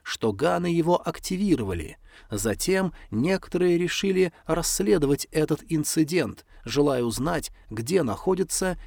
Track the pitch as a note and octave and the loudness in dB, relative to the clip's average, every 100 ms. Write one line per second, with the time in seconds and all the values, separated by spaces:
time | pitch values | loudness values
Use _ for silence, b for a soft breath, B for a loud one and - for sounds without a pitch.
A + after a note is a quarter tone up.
0 | - - A2+ G2 D#3+ F3 F3 E3+ D#3+ F3 | -12 -2 -2 0 0 2 0 2 2 2
1 | E3+ - - F#3 G3+ C#3+ G2 F2 D#2 - | 0 -6 -4 0 2 2 0 -4 -8 -14
2 | b b b G#2 A2 F#2+ - F#3+ F#3 - | b b b -4 -2 0 0 0 0 -4
3 | B - D#3 F#3+ - F3 F3+ F3 F3 - | B -2 0 0 -2 0 2 2 0 -2
4 | G3 F#3 F#3 b b D#3+ - - G3+ F#3+ | 0 2 0 b b -2 0 0 2 4
5 | C#3 C#3+ - D#3+ D3+ D3+ - D#3 D3 D#3+ | 4 0 0 -2 0 -2 -2 -2 0 0
6 | D3+ F3 A2 - - b A#2 B2 C#3+ B2+ | 2 2 -2 -6 -18 b -4 2 2 2
7 | A#2+ A2+ D3+ E3 - b b G#2+ A#2 F#3 | 0 0 -2 -2 -6 b b -8 0 0
8 | B2+ - F#3 F#3 F3+ - F#3 E3+ | 0 -2 0 0 0 -2 -2 -4